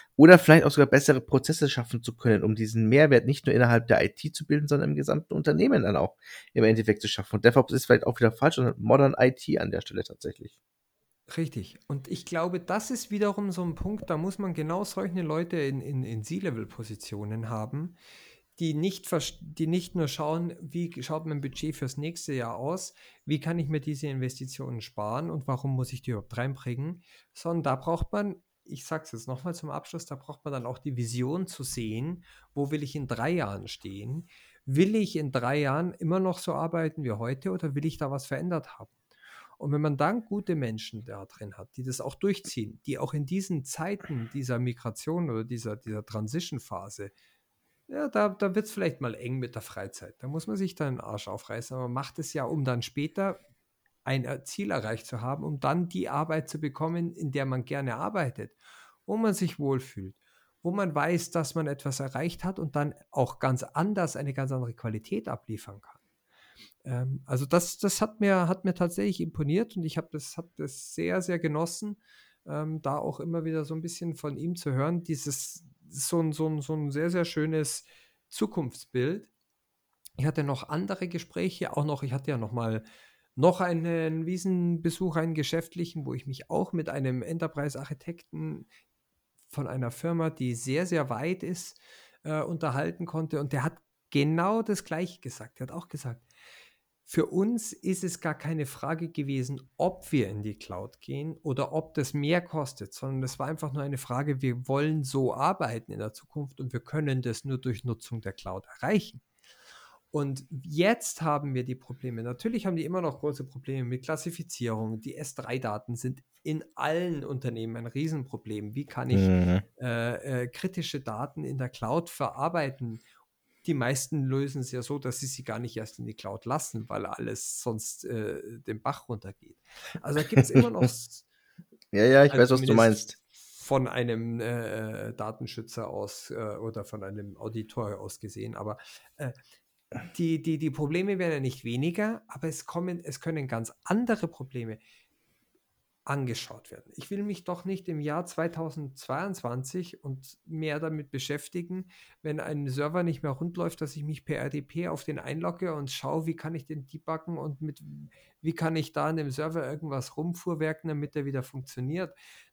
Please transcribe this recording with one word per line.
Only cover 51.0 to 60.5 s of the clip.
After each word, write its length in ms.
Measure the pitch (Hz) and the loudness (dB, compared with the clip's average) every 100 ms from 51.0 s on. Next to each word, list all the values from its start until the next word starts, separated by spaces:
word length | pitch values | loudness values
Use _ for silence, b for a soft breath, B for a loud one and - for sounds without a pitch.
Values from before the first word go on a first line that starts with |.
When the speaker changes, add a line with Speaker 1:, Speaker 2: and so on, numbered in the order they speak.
Speaker 2:
Arsch 280 | - 107 - | -6 -8 -6
aufreißen, 480 | 101 - 110 - 127 | -8 -8 -10 -8 -6
aber 120 | 127 | -4
macht 300 | 123 135 - | -4 -6 -8
es 140 | 156 | -6
ja, 120 | 151 | -4
um 200 | 127 151 | -2 0
dann 180 | 131 120 | 0 0
später 580 | 120 - 151 - 196 - _ _ _ _ _ _ | -2 -4 -4 -2 -2 -4 _ _ _ _ _ _
ein, 200 | - 135 | -2 -2
äh, 200 | 123 131 | -2 -6
Ziel 260 | - - 202 | -8 -6 -2
erreicht 360 | 156 107 113 - | -2 -2 -4 -6
zu 140 | 117 | -6
haben, 240 | 123 139 | -4 -4
um 140 | 147 143 | -4 -2
dann 280 | 139 165 175 | 2 2 0
die 200 | 180 - | -2 -2
Arbeit 400 | 139 156 160 156 | 0 0 -2 -2
zu 120 | 151 | -4
bekommen, 540 | 151 131 160 170 170 | -4 -2 -2 0 -2
in 180 | 170 156 | -4 -4
der 140 | 139 135 | -2 0
man 180 | 127 | -2
gerne 320 | 120 143 135 117 | -2 -4 -2 -2
arbeitet, 600 | 180 208 139 - 104 b b b b b - | -2 0 -2 -4 -10 b b b b b -4
wo 100 | 214 | 0
man 180 | 220 | 2
sich 240 | 190 175 - | 2 0 0
wohlfühlt, 560 | 143 131 131 - 95 - _ _ _ | 0 0 -2 -10 -10 -12 _ _ _